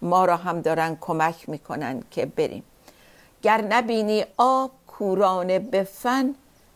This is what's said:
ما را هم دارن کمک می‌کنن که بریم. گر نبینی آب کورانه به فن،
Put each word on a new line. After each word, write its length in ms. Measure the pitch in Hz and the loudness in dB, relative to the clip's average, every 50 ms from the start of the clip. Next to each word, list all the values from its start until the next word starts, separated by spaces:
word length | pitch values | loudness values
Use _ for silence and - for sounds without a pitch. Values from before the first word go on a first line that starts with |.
ما 220 | 170 170 170 185 185 | -2 2 4 6 6
را 120 | 175 175 | 6 4
هم 240 | 170 180 180 170 170 | 2 0 -4 -4 -2
دارن 360 | 160 165 165 160 160 165 160 - | 0 0 0 0 0 -2 -4 -6
کمک 480 | - - 165 160 156 165 165 - - - | -6 -4 -2 0 0 0 -2 -4 -10 -12
می‌کنن 540 | 160 170 - - - 147 147 120 135 - - - | -12 -10 -10 -10 -8 -8 -6 -6 -8 -8 -10 -10
که 160 | - - - | -6 -6 -6
بریم. 360 | 147 - 165 151 - - - - _ _ _ - - - _ - - - - - _ _ _ | -4 -2 -2 -2 -2 -4 -8 -16 _ _ _ -20 -20 -20 _ -20 -20 -20 -20 -20 _ _ _
گر 180 | - 208 220 220 | 0 2 2 2
نبینی 640 | 208 202 214 247 233 226 233 220 214 214 214 214 - - _ | 0 0 0 0 0 0 0 0 0 0 0 0 -2 -2 _
آب 340 | - 240 262 262 262 269 262 - _ _ | 2 2 4 2 2 0 -4 -8 _ _
کورانه 720 | - - - 208 190 190 190 208 185 185 180 180 185 185 185 | -18 -10 -6 -2 0 2 2 2 2 2 0 0 0 0 -2
به 260 | 202 262 196 196 190 | -2 0 -2 -2 -2
فن، 500 | 190 - - - 247 254 269 262 269 277 - _ _ _ _ _ _ _ | -2 -6 -6 -4 -2 0 0 0 -2 -4 -6 _ _ _ _ _ _ _